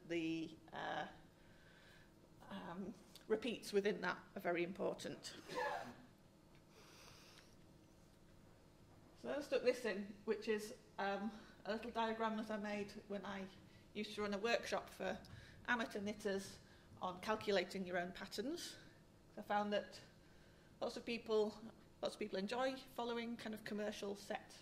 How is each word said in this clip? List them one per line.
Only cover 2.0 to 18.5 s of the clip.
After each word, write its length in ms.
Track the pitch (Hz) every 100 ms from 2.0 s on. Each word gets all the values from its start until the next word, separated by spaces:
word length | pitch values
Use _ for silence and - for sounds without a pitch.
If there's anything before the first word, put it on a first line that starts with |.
| - - - - -
um, 440 | 196 180 175 190 - - - -
repeats 460 | 220 262 202 -
within 260 | 202 202 180
that 180 | 180 170 - 202
are 40 |
very 220 | 180 170
important. 720 | 175 196 185 - - - - - - 494 - - 120 - - - - - - - - - - - - - - - - - - - - - - - - - - - - - - - - -
So 80 | - 269
I 40 |
stuck 220 | 294 262 247
this 180 | 247
in, 220 | 220 190 202 -
which 240 | - 208 -
is, 260 | 214 214 - - -
um, 320 | 202 202 214 - - - -
a 80 |
little 180 | 220 233
diagram 460 | 226 226 220 220 214
that 120 | 214
I 80 | 214
made 300 | 208 208 202 214 -
when 140 | 202 196
I 160 | 196 190 - - - -
used 220 | 208 214 208
to 60 |
run 120 | 208
a 40 | 196
workshop 520 | 226 233 - 190 - -
for 180 | 190 214 - - - - -
amateur 320 | 240 226 214
knitters 580 | 202 214 214 196 196 - - - - -
on 140 | 185 180
calculating 640 | - 214 214 196 185 190 180
your 120 | 180
own 140 | 180 185
patterns. 580 | 196 - 254